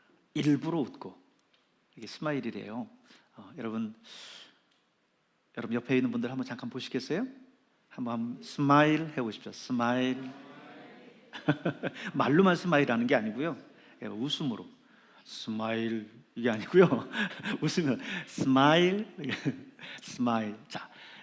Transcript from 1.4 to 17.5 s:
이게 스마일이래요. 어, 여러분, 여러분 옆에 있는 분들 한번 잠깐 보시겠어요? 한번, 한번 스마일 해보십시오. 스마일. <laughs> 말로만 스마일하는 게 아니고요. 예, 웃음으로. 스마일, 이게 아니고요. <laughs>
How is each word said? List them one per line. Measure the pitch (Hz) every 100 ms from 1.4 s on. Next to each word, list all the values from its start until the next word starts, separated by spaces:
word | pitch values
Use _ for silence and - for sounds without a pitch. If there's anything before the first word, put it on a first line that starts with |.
| _ _ _ _ _ -
이게 | 107
스마일이래요. | - 156 143 113 101 101 117 107 - _ - _ -
어, | - 165
여러분, | 113 113 110 - - - - - - _ _ _ _ _ _ _ _ _ _ -
여러분 | 110 120
옆에 | 120 127
있는 | 127
분들 | 117 120
한번 | 131 127
잠깐 | 120 123
보시겠어요? | 131 - 127 - 165 262 - - _ _ _ _
한번, | - 120
한번 | 117 117 123
스마일 | - - 139 143 151 156 160 139
해보십시오. | 113 101 101
스마일. | - - 123 120 127 127 131 - - - - - - - - - - -
<laughs> | - - 147 170 - - - 208
말로만 | 139 123 151 196 175
스마일하는 | 180 147 127 117 120
게 |
아니고요. | 131 110 110 165 - - - - -
예, | 110
웃음으로. | 104 143 - 147 98 87 - _ _ _ -
스마일, | - - - 110 113 113 113 113 107 - _
이게 | - 117
아니고요. | 110 - 180 180 117 - - -
<laughs> | - 208